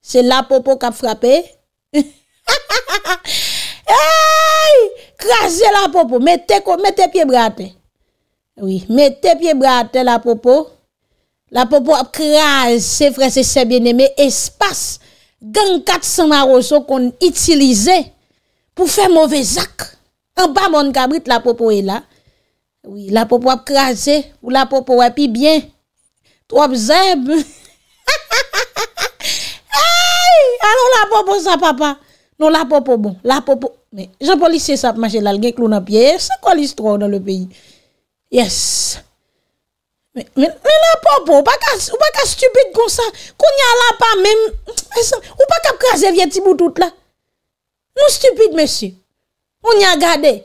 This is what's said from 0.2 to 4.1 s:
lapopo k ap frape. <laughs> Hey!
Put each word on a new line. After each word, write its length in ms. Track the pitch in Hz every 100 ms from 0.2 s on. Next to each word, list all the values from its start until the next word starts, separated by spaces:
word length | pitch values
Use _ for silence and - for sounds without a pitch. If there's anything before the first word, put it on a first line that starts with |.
lapopo 540 | 247 262 262 269 254 269
k 120 | 240
ap 80 | 226
frape. 380 | 247 220 247 294 349 _ _ _ _
<laughs> 100 | 294 285 _ _ _ - 571 571 466 523 403 - 359 - - - - - -
Hey! 920 | - 587 622